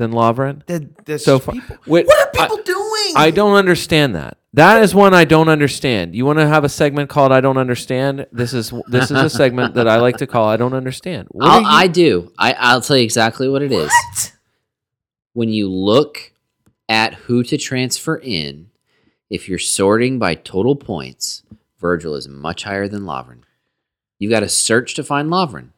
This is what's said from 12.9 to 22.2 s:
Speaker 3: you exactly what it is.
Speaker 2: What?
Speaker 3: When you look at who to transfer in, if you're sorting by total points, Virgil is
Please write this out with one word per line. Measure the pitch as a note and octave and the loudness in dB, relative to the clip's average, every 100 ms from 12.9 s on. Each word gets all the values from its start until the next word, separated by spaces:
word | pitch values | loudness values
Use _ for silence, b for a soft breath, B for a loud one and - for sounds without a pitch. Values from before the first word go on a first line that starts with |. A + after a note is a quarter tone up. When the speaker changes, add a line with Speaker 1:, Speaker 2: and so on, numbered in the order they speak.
| C3+ | 2
Speaker 3:
you | |
exactly | A2+ A#2 A2+ - C3 | 2 0 0 0 -4
what | C#3 | -2
it | C#3+ | -2
is. | G#2 D2 | -2 0
Speaker 2:
What? | A#5 A#5+ - - _ _ _ _ _ _ _ _ _ _ | 0 -2 -10 -10 _ _ _ _ _ _ _ _ _ _
Speaker 3:
When | A#2+ A2+ | -6 -2
you | G#2+ G2 | -2 -2
look | F#2 G2 B2 D3 - - _ _ _ _ _ - | -2 2 2 2 -8 -20 _ _ _ _ _ -4
at | A2 A2 | -2 -2
who | - - B2 | -6 -4 -2
to | A#2 D3 | -2 -6
transfer | - B2+ B2+ - - D#3+ | -4 -6 -4 -6 -8 -8
in, | C3 F2 C#2+ C#2+ G2 _ _ _ _ _ - | -6 -6 -6 -12 -20 _ _ _ _ _ -12
if | F#2 - | -12 -8
you're | F2 | -8
sorting | - - G2 A2+ B2 C3 | -6 0 2 2 0 -2
by | F#2+ D#2+ | -4 -4
total | - F#2+ A#2 C#3 | -6 -2 -2 -2
points, | - E2 C2 - - - _ - _ _ | -6 -12 -12 -12 -12 -14 _ -20 _ _
Virgil | F2 F2 D#2+ | -4 -4 -6
is | D2 | -10